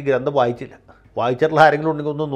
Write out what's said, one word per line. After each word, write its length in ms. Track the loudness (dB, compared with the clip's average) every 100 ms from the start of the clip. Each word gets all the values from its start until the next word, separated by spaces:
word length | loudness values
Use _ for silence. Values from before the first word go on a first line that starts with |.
| 0
ഗ്രന്ഥം 280 | -2 0 0
വായിച്ചില്ല. 360 | 0 -2 -10 -18 _ -20 _ -4
വായിച്ചിട്ടുള്ള 420 | -2 0 0 4 4
ആരെങ്കിലും 240 | 4 -2
ഉണ്ടെങ്കിൽ 200 | -4 -4 -6
ഒന്ന് 120 | -4